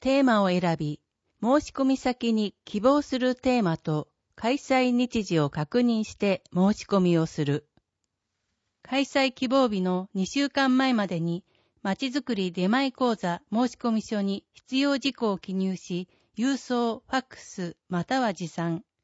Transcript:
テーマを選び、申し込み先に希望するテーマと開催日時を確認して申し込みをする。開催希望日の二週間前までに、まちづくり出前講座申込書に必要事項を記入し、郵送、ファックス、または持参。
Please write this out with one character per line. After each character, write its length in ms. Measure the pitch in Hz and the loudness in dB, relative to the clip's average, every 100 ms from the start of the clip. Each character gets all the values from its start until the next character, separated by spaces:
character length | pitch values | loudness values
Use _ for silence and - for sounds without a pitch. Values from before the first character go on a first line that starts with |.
テ 200 | 262 269 | 0 2
ー 40 | |
マ 180 | 262 214 | 4 4
を 60 | 196 | 4
選 280 | 180 175 160 | 2 0 0
び、 220 | 151 147 _ _ _ - | -4 -6 _ _ _ -4
申 180 | 220 294 | 2 2
し 100 | - | 0
込 120 | - | -2
み 120 | 269 269 | 0 0
先 360 | 254 247 233 | -2 -2 -2
に 220 | 220 202 - | 0 -2 -6
希 160 | - 202 | -8 0
望 220 | 233 294 | 2 2
す 160 | - 269 | 0 -2
る 160 | 254 | -2
テ 240 | 254 262 247 | 0 0 2
ー 40 | |
マ 140 | 185 160 | 0 -2
と 320 | - 151 - _ _ - | -2 -4 -6 _ _ -6
開 180 | 226 | -4
催 380 | 285 - 262 254 | -2 0 2 2
日 300 | 240 247 233 | 2 0 -2
時 160 | 190 165 | 0 0
を 120 | 143 | 0
確 300 | 165 151 247 | -2 -2 0
認 240 | 240 220 | 2 0
し 100 | 214 | -4
て 280 | - 202 185 _ | -2 -2 -2 _
申 180 | 180 190 | 2 2
し 140 | 208 - | 2 0
込 140 | 196 | 2
み 180 | 180 165 | 4 2
を 80 | 160 | 0
す 180 | - | -2
る。 240 | 143 147 _ _ _ _ _ _ _ _ _ _ _ _ | -2 -2 _ _ _ _ _ _ _ _ _ _ _ _
開 220 | - 262 | -4 -2
催 280 | 269 277 262 | 0 2 0
希 160 | 254 254 | 0 0
望 200 | 269 247 | 2 2
日 140 | 202 | 2
の 260 | 185 180 185 | 0 -2 -2
二 120 | 196 185 | -4 -2
週 220 | 277 277 | -2 -2
間 280 | - 269 254 | 0 2 2
前 180 | 262 | 2
ま 120 | 233 196 | 0 0
で 140 | 170 | -2
に、 240 | 170 170 _ _ _ _ | -2 -4 _ _ _ _
ま 140 | 196 196 | -6 -4
ち 100 | 269 | -2
づ 160 | 269 | -4
く 120 | 254 | -4
り 180 | 208 185 | -2 -2
出 160 | 175 185 | 0 0
前 240 | 254 269 | 2 0
講 220 | - 247 | 0 -2
座 260 | 220 180 170 - | 0 -4 -6 -4
申 100 | 214 247 - | -2 -2 -2
込 220 | 240 220 | -4 -2
書 200 | - 214 | -2 -4
に 240 | 196 196 _ | -2 -4 _
必 240 | - - 262 | -20 -4 0
要 220 | 285 277 | 0 0
事 140 | 269 | -2
項 180 | - 226 | -2 -2
を 60 | 190 | -2
記 160 | - | -4
入 220 | 190 190 185 | -2 -2 -4
し、 320 | - 180 185 _ _ - | -6 -8 -8 _ _ -4
郵 200 | 254 262 | -2 -2
送、 460 | - 240 233 226 - | -2 -2 -2 -4 -4
フ 100 | 262 | -4
ァ 20 | |
ッ 20 | |
ク 160 | - - | -4 -18
ス、 380 | - - 175 - - | -16 -10 -10 -10 -6
ま 160 | 175 | -4
た 160 | - 262 | -2 0
は 140 | 233 | 0
持 140 | 180 170 | -4 -8
参。 360 | - 170 165 - _ | -4 -4 -4 -8 _